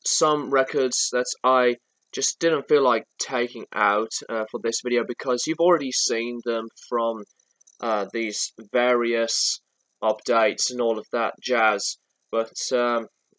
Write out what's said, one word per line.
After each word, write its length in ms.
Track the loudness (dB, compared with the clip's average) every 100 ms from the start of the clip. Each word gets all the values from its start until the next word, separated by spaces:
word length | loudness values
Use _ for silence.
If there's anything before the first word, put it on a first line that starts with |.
some 460 | -4 0 2 2 0
records 580 | 0 2 0 0 0 -2
that 140 | -2 -2 -2
I 340 | 2 4 4 0 _ _ _
just 260 | -4 -4 0
didn't 300 | 0 0 2
feel 140 | 4
like 220 | 4 2 -2 -12
taking 480 | -6 -4 -4 -6 -8
out, 400 | 0 2 2 0 -6 -6
uh, 160 | -6 -4
for 100 | -6
this 180 | -4 -4
video 220 | 0 0 0
because 380 | -4 -4 -2 -2
you've 140 | 2
already 320 | 4 4 2
seen 480 | -2 -2 -2 -4 -6
them 240 | -4 -4 -6 -14 -4
from, 360 | -2 0 -2 -10 _ _ _ _ _
uh, 260 | -2 -2 -2
these 400 | -4 -4 -4 -8 -10 -4
various 880 | 0 2 2 2 0 0 -2 -2 -4 _ _ _ _
updates 680 | -2 -2 0 2 2 2 -4
and 100 | -2
all 180 | 0 -2
of 80 | -4
that 220 | -4 -4 -4
jazz, 560 | -2 2 2 2 -2 -8 _ _ _
but, 240 | -4 -2 -6 -2
um, 340 | 0 0 0 -4 _ _